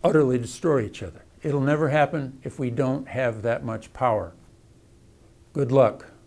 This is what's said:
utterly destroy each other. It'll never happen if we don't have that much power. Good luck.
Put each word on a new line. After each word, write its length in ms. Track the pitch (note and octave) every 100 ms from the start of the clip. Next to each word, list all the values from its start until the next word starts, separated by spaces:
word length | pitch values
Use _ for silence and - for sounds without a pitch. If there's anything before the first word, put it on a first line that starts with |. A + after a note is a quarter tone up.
| E3+
utterly 320 | D#3 C#3 B2+
destroy 480 | A#2 - E3+ C#3 G#2
each 180 | -
other. 200 | F#2 - - -
It'll 160 | D#3 C#3+
never 300 | C3+ D3+ D3+
happen 500 | D3 C#3+ D#3+ C3 -
if 140 | C3+ -
we 120 | B2+
don't 400 | A#2 C3 C#3 -
have 320 | B2 B2+ A2
that 240 | A2+ A#2+ A#2+
much 260 | A2 -
power. 400 | - B2+ G#2+ F2 - - - _ - _ - - - - _ -
Good 200 | - C3
luck. 420 | C3+ A#2 - - -